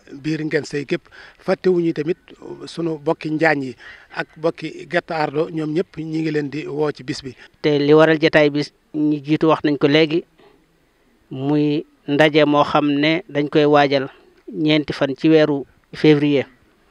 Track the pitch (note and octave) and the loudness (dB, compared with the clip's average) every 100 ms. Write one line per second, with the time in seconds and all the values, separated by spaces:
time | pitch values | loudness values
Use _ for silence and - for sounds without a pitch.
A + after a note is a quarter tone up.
0 | - C#3 D#3 D#3 D#3 D3+ B2 D3 C3+ E3+ | -20 -12 -6 -6 -4 -4 -4 -8 -6 -6
1 | _ - - _ - F#3+ F#3 F3 E3 D#3 | _ -20 -20 _ -4 -2 0 2 0 -2
2 | D3+ F#3 _ - - C#3+ C#3+ - E3+ D#3 | -4 -6 _ -20 -18 -16 -14 -8 -6 -6
3 | D3 E3 D#3+ D#3 D#3+ C#3+ C3 A#2+ - - | -4 -4 -4 0 0 0 -4 -12 -20 -20
4 | _ - E3 - D#3+ - D#3+ - F3 F3 | _ -12 -12 -6 -6 -6 -12 -14 -6 -6
5 | - D#3+ D3+ C#3 F3 D#3+ D3+ D3+ G3 - | -4 -4 -4 -2 -4 -4 -4 -4 -6 -8
6 | D#3+ D#3+ D#3+ D3+ C#3+ D3 D3 C#3+ D3+ - | -8 -4 -2 -4 -4 -8 -8 -4 -4 -6
7 | B2+ C#3 C3 A#2 - _ D3+ D3 C#3+ D#3 | -10 -12 -12 -16 -20 _ 0 2 4 6
8 | D#3+ D#3+ D#3 D#3 D3 C#3+ D3 _ _ D3+ | 6 4 2 4 2 0 -6 _ _ -4
9 | D3+ D3+ C#3 D#3 D#3+ D3+ D3+ C#3+ C#3+ D3+ | -2 -2 -2 0 2 0 0 0 2 2
10 | D#3+ E3 - _ _ _ _ _ _ _ | 2 -2 -6 _ _ _ _ _ _ _
11 | _ _ - C3+ C#3 D3+ D3 D3 - _ | _ _ -14 -6 -2 0 0 -2 -6 _
12 | - C#3+ D#3 D3+ D3 D3 C3+ D#3 D3 C#3+ | -2 2 4 4 4 4 2 2 0 0
13 | D3+ D#3+ - C#3+ D3 D#3+ D3 D3 C#3+ C#3 | 0 -2 -4 -6 -2 2 4 4 4 0
14 | C3+ - _ _ - G3+ D#3 D3+ C#3+ - | -4 -12 _ _ -12 -4 0 0 -2 -4
15 | C#3 C3+ D#3 D#3+ D3+ C#3 B2+ _ _ - | -4 0 4 4 4 -2 -6 _ _ 0
16 | D#3 D3 D3 C#3+ - _ _ _ _ | 4 4 4 0 -2 _ _ _ _